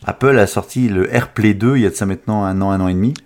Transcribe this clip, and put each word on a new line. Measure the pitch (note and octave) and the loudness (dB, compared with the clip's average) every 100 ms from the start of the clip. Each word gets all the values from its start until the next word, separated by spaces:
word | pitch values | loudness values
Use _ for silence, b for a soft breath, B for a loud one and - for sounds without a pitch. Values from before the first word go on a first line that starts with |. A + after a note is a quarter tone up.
| - | -10
Apple | F#2+ C3+ C3 | -2 2 4
a | G2+ | 2
sorti | - F#2+ B2 B2 | 0 -6 -2 0
le | F#2+ F#2+ | 0 0
AirPlay | B2 B2 - G#2+ | -2 -4 0 0
deux, | G2+ A#2 C#3 | 2 2 2
il | |
y | G2+ | 0
a | |
de | |
ça | - | 0
maintenant | G2 F#2+ - G#2+ | -4 -4 -4 -4
un | G2 F#2+ | -2 -2
an, | G2 | -2
un | F#2+ | 0
an | F#2 | 0
et | |
demi. | F2+ A2 D3+ | 0 -2 -4